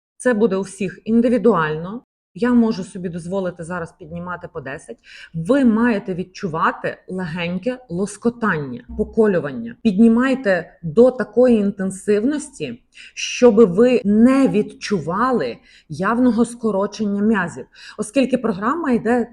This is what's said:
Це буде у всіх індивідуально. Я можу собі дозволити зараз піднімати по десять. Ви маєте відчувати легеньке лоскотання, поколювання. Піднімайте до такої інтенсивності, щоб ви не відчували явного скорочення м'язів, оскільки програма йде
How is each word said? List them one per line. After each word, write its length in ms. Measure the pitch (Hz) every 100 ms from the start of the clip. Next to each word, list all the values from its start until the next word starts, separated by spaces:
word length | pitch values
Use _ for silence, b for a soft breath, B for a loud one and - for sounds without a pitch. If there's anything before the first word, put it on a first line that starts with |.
| _ _
Це 180 | 247
буде 220 | 220 214 190
у 40 |
всіх 400 | 196 - 185 -
індивідуально. 1000 | - 233 240 233 190 180 156 156 175 233 - _ _
Я 200 | 175 240
можу 300 | 240 220 185
собі 240 | 175 190 180
дозволити 560 | 170 165 196 180 180
зараз 300 | 160 180 160 _
піднімати 500 | 156 170 175 170 170
по 80 | 160
десять. 380 | 135 151 - - B B B
Ви 300 | 165 160 277
маєте 500 | 247 214 240 202 196
відчувати 840 | 175 180 - 190 156 202 254 156 - -
легеньке 680 | 185 180 175 170 180 240 254 -
лоскотання, 960 | 170 202 - 233 240 214 160 139 123 - -
поколювання. 760 | 214 - 220 175 139 123 113 -
Піднімайте 960 | 226 185 233 226 262 262 208 180 160 _
до 280 | 165 165 254
такої 460 | 247 202 - 254 226
інтенсивності, 1300 | 202 202 190 190 - 208 240 311 - - 143 117 _ B B
щоб 600 | - - - 240 208 220
ви 280 | 170 247 247
не 440 | 196 214 240 269 254
відчували 1120 | 190 208 - - 202 147 185 254 240 127 107 b b b
явного 560 | 147 196 233 254 214
скорочення 760 | 233 - 220 190 202 202 214 202
м'язів, 440 | 214 208 170 127 - B B B
оскільки 400 | 208 277 262 247
програма 520 | 240 180 214 330 320
йде 380 | 226 160 247 240